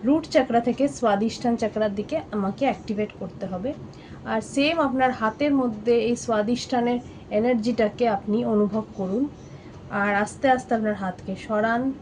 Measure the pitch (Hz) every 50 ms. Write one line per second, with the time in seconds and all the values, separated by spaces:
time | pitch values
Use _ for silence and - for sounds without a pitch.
0 | - 233 285 320 311 - - 311 254 - 233 233 240 247 226 - 269 285 277 -
1 | 247 226 202 196 214 226 - - - 240 233 226 233 208 214 214 214 214 202 208
2 | 208 - 294 320 - - - 214 196 190 196 - 269 269 220 - - - 220 202
3 | 208 208 - - 196 180 - - 202 185 185 180 190 262 311 - - - - -
4 | - - - - - 226 220 226 214 - - 269 277 302 330 330 302 269 240 262
5 | 262 254 247 - 220 220 208 - 285 294 277 269 262 240 220 208 208 240 233 233
6 | 214 226 240 240 - - 226 214 208 214 247 240 - - - 247 240 240 247 247
7 | - - - - - - 208 208 220 240 254 233 208 240 233 220 226 208 208 -
8 | 247 233 208 196 - 208 208 226 240 233 220 208 208 202 196 220 214 - - -
9 | 190 185 190 233 277 294 - - - - - - - - - - - - - 208
10 | 202 208 202 202 208 - - - - 269 262 247 247 - 240 226 214 214 208 196
11 | 202 185 175 - - - 190 185 - - 220 208 214 226 226 240 254 269 269 -